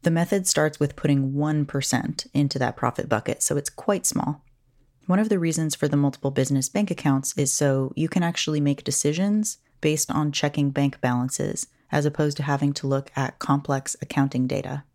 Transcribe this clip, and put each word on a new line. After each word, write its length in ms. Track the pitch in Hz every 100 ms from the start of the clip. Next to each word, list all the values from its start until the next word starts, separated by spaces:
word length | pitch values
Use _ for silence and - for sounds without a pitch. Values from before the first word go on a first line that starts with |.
The 80 | -
method 380 | 165 170 202 185
starts 320 | - 151 151
with 160 | 143 -
putting 380 | 147 143 135
one 320 | 143 151 151 143
percent 600 | 139 131 120 - - -
into 240 | - 143 135
that 180 | 127 -
profit 320 | 120 - -
bucket, 360 | 110 - -
so 120 | - 143
it's 140 | -
quite 360 | - - 196 -
small. 380 | - - 147 _ _ _ _ _ _ -
One 140 | 185
of 80 | 220
the 100 | 202
reasons 380 | 170 160 160 -
for 100 | 151
the 100 | 147
multiple 360 | 143 135 139
business 360 | 139 131 135 135
bank 220 | 202 208
accounts 420 | 180 151 135 135 -
is 140 | 170
so 400 | - 143 135 135
you 140 | - 156
can 160 | 185
actually 360 | 170 170 - 151
make 220 | 143 143
decisions 760 | - 135 151 156 202 208 208 - _ _
based 280 | 156 151 -
on 220 | - 151
checking 380 | 143 143 143 143
bank 280 | 139 139 -
balances, 640 | 127 123 127 - - - - _ _
as 140 | 143 147
opposed 320 | 143 151 143
to 40 |
having 300 | 143 143 143
to 140 | 139 135
look 260 | 135 135
at 240 | - 131 -
complex 560 | - 143 139 139 - -
accounting 460 | - - 139 131 127
data. 360 | - - 139 -